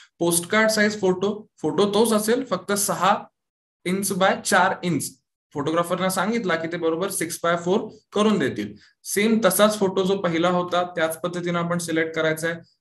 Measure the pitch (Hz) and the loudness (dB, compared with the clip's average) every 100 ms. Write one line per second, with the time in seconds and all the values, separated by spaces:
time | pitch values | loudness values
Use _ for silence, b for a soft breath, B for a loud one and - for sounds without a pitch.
0 | B - 170 170 175 214 220 214 208 208 | B -2 0 0 0 2 2 2 2 2
1 | 190 180 202 226 - _ 156 151 202 202 | 0 0 -2 -4 -10 _ -2 2 2 4
2 | 233 214 214 247 269 180 - 202 - 165 | 2 2 2 0 0 -4 -2 -2 -2 2
3 | 175 214 - _ _ _ _ _ 175 190 | 2 2 -2 _ _ _ _ _ -4 -2
4 | 202 190 190 220 - 196 185 - 180 147 | -2 2 2 2 2 4 4 2 -2 -2
5 | - - _ _ _ 151 143 165 175 180 | -4 -10 _ _ _ -6 -2 0 0 0
6 | 185 185 185 233 185 160 165 175 165 160 | 0 0 0 -2 -2 -2 -4 -4 -2 -2
7 | 196 - 165 - 170 170 170 196 - B | -4 -4 -6 -4 -2 0 0 -2 -2 B
8 | _ 202 214 202 131 107 101 B B B | _ 0 2 2 0 -2 -8 B B B
9 | - - 214 226 196 180 208 214 190 190 | -6 0 2 4 2 4 2 2 0 0
10 | 185 190 180 165 175 180 175 170 175 175 | 0 0 0 0 2 0 0 -2 -2 -2
11 | 160 160 175 175 170 175 175 175 170 160 | -2 -2 -6 -4 -4 -2 -2 -4 -2 -2
12 | 160 160 160 156 165 170 b b | -2 0 0 0 -4 -6 b b